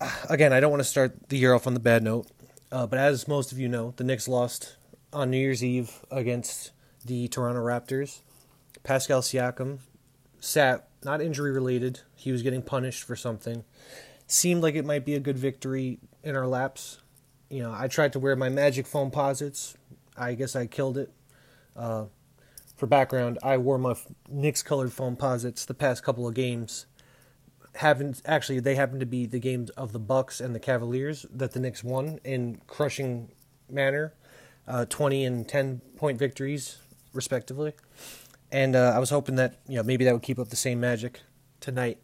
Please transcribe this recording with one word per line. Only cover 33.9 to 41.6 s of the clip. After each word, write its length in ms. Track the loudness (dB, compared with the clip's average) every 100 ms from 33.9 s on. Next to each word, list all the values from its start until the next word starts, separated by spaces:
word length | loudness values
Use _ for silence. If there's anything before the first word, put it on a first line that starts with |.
| 0 -2 -8 -20 -20 -20 _ -6
Uh, 200 | -4 -2
twenty 400 | 0 0 2 0
and 200 | -2 -2
ten 360 | -2 -2 -4 -10 -4
point 200 | -2 0
victories, 600 | -2 -2 -6 -6 -8 -14 -20 -20 _
respectively. 640 | -8 -4 -4 -4 -6 -6 -8 _ -20 -20 -20 -20 -20 -6
And, 240 | 0 4
uh, 200 | 6 6 6
I 20 |
was 120 | 4
hoping 240 | 0 0
that, 220 | 2 0 -2 -8
you 80 | -4
know, 60 |
maybe 240 | 0 4 4
that 80 |
would 80 | 4
keep 160 | 2 -4
up 100 | -4
the 80 | -2
same 240 | -2 0
magic 400 | 0 0 -4 -12 -20 _ _ _